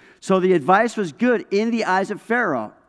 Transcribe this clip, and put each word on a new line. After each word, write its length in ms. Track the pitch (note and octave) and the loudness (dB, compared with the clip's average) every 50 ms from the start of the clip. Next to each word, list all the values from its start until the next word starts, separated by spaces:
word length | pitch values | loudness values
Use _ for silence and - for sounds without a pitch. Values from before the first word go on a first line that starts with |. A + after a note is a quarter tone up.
| - - - _ | -20 -20 -20 _
"So 200 | - - F#3+ F#3+ | -2 0 2 2
the 120 | F3+ F#3 F#3 | 4 4 2
advice 440 | E3+ B2+ D#3 F#3 G3+ A#3+ A#3 - | 2 2 2 2 2 2 0 -2
was 160 | A3 G3+ D#3+ C3+ | -4 -6 -6 -4
good 320 | - A#3 B3 A#3+ G3 - - | -2 0 2 2 0 -2 -2
in 200 | G3 G3+ A3 A#3 | -2 -2 0 0
the 140 | A3+ A3+ G#3 | -2 -2 -2
eyes 260 | - D4+ - F#3+ - | 0 0 0 -2 -2
of 100 | G3+ - | -6 -8
Pharaoh." 520 | - - A#3 B3 A#3 F3+ C#3+ A#2+ G#2+ G#2 - _ _ | -6 -4 -2 -2 0 -2 -2 -4 -6 -8 -12 _ _